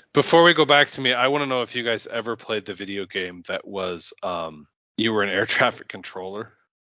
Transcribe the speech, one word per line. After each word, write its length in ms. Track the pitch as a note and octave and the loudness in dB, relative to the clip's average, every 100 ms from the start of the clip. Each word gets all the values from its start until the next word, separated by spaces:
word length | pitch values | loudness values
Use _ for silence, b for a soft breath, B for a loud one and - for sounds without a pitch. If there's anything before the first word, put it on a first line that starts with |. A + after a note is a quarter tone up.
| _ | _
Before 320 | - C3+ E3+ | 0 4 8
we 80 | E3+ | 8
go 120 | D#3 C#3+ | 6 6
back 240 | C#3+ C#3 | 6 4
to 100 | - | 0
me, 120 | B2+ | -2
I 140 | B2 B2+ | 2 2
wanna 180 | C#3+ C#3+ | 2 0
know 160 | B2+ | -2
if 120 | A#2 | -4
you 80 | B2 | -4
guys 240 | A#2+ A2 - | -2 -4 -4
ever 300 | A#2 A2+ A2+ | -8 -6 -6
played 300 | - G#2+ G#2 | -6 -6 -6
the 80 | |
video 320 | F#2 G2 G2 F#2 | -10 -8 -8 -8
game 360 | G2 F2+ F2+ F2 | -8 -8 -10 -10
that 180 | F#2+ - | -10 -8
was, 460 | G2 F#2 F2 - - | -6 -6 -6 -8 -8
um, 440 | F#2+ F2 D#2+ D#2 D2+ _ _ - | -8 -6 -8 -12 -20 _ _ -4
you 140 | A2+ | -2
were 100 | A2 | 0
an 80 | G2+ | 0
air 160 | F#2+ A2+ | 0 0
traffic 420 | - A#2+ - - | 2 0 0 -10
controller. 640 | G#2 - - F#2 G2+ A2+ _ _ _ | -16 -14 -12 -10 -10 -12 _ _ _